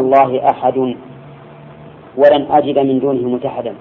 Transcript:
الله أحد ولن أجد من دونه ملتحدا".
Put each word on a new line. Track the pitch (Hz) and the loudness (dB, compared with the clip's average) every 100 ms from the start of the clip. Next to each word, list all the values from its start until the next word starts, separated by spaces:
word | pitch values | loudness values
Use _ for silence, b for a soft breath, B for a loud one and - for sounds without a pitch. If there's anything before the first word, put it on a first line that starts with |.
الله | 131 135 131 127 135 | 4 2 2 0 -2
أحد | 131 127 131 127 120 - - - - - - - - - - - 127 | 0 -2 -2 -4 -6 -16 -20 -20 -20 -20 -20 -20 -20 -20 -20 -14 2
ولن | 143 143 139 | 4 4 2
أجد | 151 139 143 | 0 0 -2
من | 135 131 | 0 0
دونه | 139 131 123 | -2 -2 -4
ملتحدا". | 123 135 120 117 98 | -4 -6 -8 -10 -12